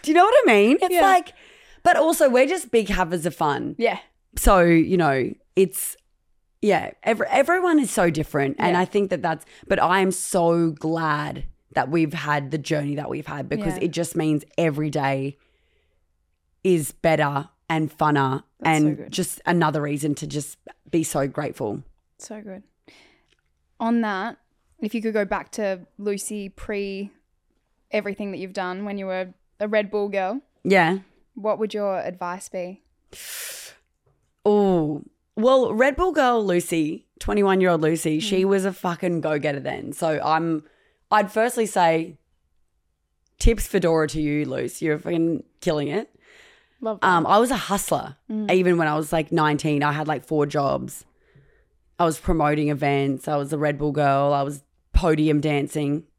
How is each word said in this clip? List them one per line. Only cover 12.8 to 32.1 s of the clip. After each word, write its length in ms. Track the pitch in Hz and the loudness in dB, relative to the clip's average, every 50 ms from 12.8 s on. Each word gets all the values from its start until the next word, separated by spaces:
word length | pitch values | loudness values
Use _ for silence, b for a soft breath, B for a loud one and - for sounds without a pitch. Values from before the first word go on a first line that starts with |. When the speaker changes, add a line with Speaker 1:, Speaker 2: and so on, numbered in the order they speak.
| 143 143 143 | -2 -4 -6
Speaker 1:
that 120 | 143 147 - | -6 -6 -6
we've 180 | 127 143 151 | -8 -8 -8
had, 220 | - 147 143 135 - | -10 -10 -10 -6 -6
because 280 | - - 208 - - - | -4 -4 -2 -4 -4 -2
Speaker 2:
Yeah. 60 | - | -4
Speaker 1:
it 80 | 175 | -4
just 220 | 147 165 170 160 - | -2 -4 -6 -4 -2
means 300 | 165 156 156 151 147 - _ _ - | -2 0 0 0 0 -2 _ _ 0
every 320 | 170 160 143 147 151 151 | 0 0 0 -2 -4 -2
day 480 | 139 156 139 139 139 135 135 139 143 _ _ _ _ _ _ _ _ _ _ _ _ _ _ _ _ _ _ _ _ _ _ _ _ _ | -2 -2 0 0 -2 -2 -4 -6 -8 _ _ _ _ _ _ _ _ _ _ _ _ _ _ _ _ _ _ _ _ _ _ _ _ _
is 300 | _ 190 180 165 147 - | _ 2 2 2 0 -4
better 560 | - _ - 165 160 151 151 143 143 139 147 - _ _ _ _ | -10 _ 0 2 2 2 0 0 -2 -4 -6 -6 _ _ _ _
and 200 | 165 160 156 151 | -2 -2 -2 -2
funner 520 | - - 156 151 147 143 135 131 131 139 - _ _ _ | -2 0 0 2 4 4 2 2 0 -4 -6 _ _ _
Speaker 2:
That's 200 | - 165 160 156 | 0 2 2 4
so 60 | 151 | 4
Speaker 1:
and 100 | 151 147 147 | 2 2 -2
Speaker 2:
good. 120 | 143 - | -8 -8
Speaker 1:
just 280 | - - 180 - - - - | -4 -4 -4 -4 -6 -6 -2
another 340 | - 175 175 165 151 147 156 | 0 2 2 2 2 0 -2
reason 340 | 147 147 147 143 147 156 143 | -4 -4 -4 -4 -2 -4 -4
to 100 | - 156 | -4 -6
just 320 | 147 139 147 143 - - _ _ - - _ _ - | -8 -8 -8 -8 -8 -14 _ _ -20 -20 _ _ -4
be 120 | - 170 | -2 -2
so 240 | 160 - - 151 139 | -2 0 -2 -2 -2
grateful. 560 | 139 - - 147 131 - - 131 107 104 143 - - _ _ _ _ _ _ | -2 -4 -6 -8 -8 -6 -6 -6 -6 -6 -8 -12 -18 _ _ _ _ _ _
Speaker 2:
So 240 | - - 214 214 | -18 -16 -16 -16
good. 200 | 208 214 190 190 202 _ _ _ _ b b b b b b b b b b _ _ _ _ _ _ _ _ _ | -14 -16 -16 -16 -18 _ _ _ _ b b b b b b b b b b _ _ _ _ _ _ _ _ _
On 220 | 233 226 233 233 | -2 0 0 0
that, 340 | 226 214 202 185 196 233 269 _ _ _ _ _ _ _ _ _ | 0 -2 -4 -4 -6 -8 -10 _ _ _ _ _ _ _ _ _
if 140 | - 214 - | -8 -6 -6
you 60 | 233 | -4
could 140 | 208 226 208 | -4 -2 0
go 100 | 220 202 | 0 -2
back 260 | 196 208 190 143 _ | 0 -4 -6 -6 _
to 280 | - - 214 196 190 185 190 _ _ | -8 -4 -4 -4 -4 -6 -10 _ _
Lucy 540 | - 202 208 202 196 - - 214 208 196 196 | -8 -6 -6 -6 -6 -6 -8 -8 -8 -10 -10
pre 600 | _ - - - 214 202 202 196 196 190 202 202 _ _ _ _ _ _ _ _ _ _ _ _ _ _ _ _ | _ -14 -10 -8 -6 -6 -6 -6 -6 -8 -10 -12 _ _ _ _ _ _ _ _ _ _ _ _ _ _ _ _
everything 420 | - 214 202 202 196 - 208 202 | -6 -4 -4 -4 -8 -8 -10 -10
that 40 | 185 - | -8 -10
you've 140 | 185 190 | -12 -10
done 320 | 190 202 185 180 180 185 202 | -8 -8 -6 -6 -6 -8 -8
when 140 | 208 202 202 | -8 -8 -8
you 80 | 190 | -6
were 260 | 190 185 185 185 185 180 _ _ _ _ _ | -6 -6 -6 -6 -8 -10 _ _ _ _ _
a 80 | 208 214 | -6 0
Red 220 | 214 214 208 196 | 0 0 0 0
Bull 180 | 208 214 202 208 | -2 -4 -4 -2
girl, 320 | 196 196 190 185 220 277 _ _ _ _ _ | -2 -2 -2 -2 -4 -6 _ _ _ _ _
Speaker 1:
Yeah. 340 | - 196 185 170 160 185 196 190 _ _ _ _ _ _ | 4 6 6 6 4 2 -2 -4 _ _ _ _ _ _
Speaker 2:
what 240 | - 196 214 202 190 | -8 -4 -4 -2 -2
would 140 | 220 208 208 | -4 -4 -4
your 240 | 208 208 202 190 180 | -4 -2 -2 -2 -2
advice 500 | - - | -4 -6